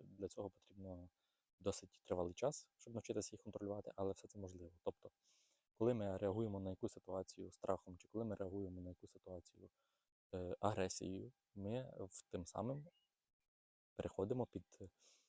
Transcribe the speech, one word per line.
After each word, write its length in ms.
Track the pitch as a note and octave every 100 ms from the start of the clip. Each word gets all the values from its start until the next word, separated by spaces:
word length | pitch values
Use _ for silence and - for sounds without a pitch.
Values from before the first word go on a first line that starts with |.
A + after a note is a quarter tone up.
для 240 | G2 G2 F#2+
цього 220 | - G2+
потрібно 580 | - - G2+ F#2+ F2 F2 _ _ _ _ _
досить 400 | G2 - - -
тривалий 300 | - F2+ F2+
час, 320 | - C3+ - - -
щоб 180 | B2
навчитися 360 | A2+ - A2 -
їх 100 | G#2+
контролювати, 500 | G#2+ G#2 G2+ G#2 - -
але 160 | G2
все 160 | F#2+ -
це 100 | G#2
можливо. 340 | F#2+ F2+ E2+ F2
Тобто, 280 | - - - - _ - _ _ _ -
коли 160 | A#2
ми 220 | A#2 G2+ F#2+
реагуємо 440 | G2+ G2 A2 G2
на 100 | F#2+
якусь 220 | F#2 A2+
ситуацію 580 | - - F#2 F#2 - F#2
страхом, 460 | - G2 F#2 F#2+ F2
чи 100 | -
коли 160 | G#2+
ми 100 | A2+
реагуємо 460 | G2 F#2+ G2+ F#2 F2+
на 80 | F2+
якусь 240 | F2 G#2
ситуацію, 580 | - F#2+ F2+ - F#2+ F#2+ _ _ _ _ _ _
е, 220 | F#2 F2+ -
агресією, 720 | G2+ A2 F#2 - F#2 F#2+ A#2 - _
ми 380 | G2+ G2 B2 C3 -
в-, 240 | G2 - -
тим 160 | F#2 E2
самим 400 | F#2+ A2+ C#3+ E3 - _ _ _ _ _ _ _ _ _ -
переходимо 500 | - - G2+ B2+ A2
під 320 | G2 - - F#2+ - - -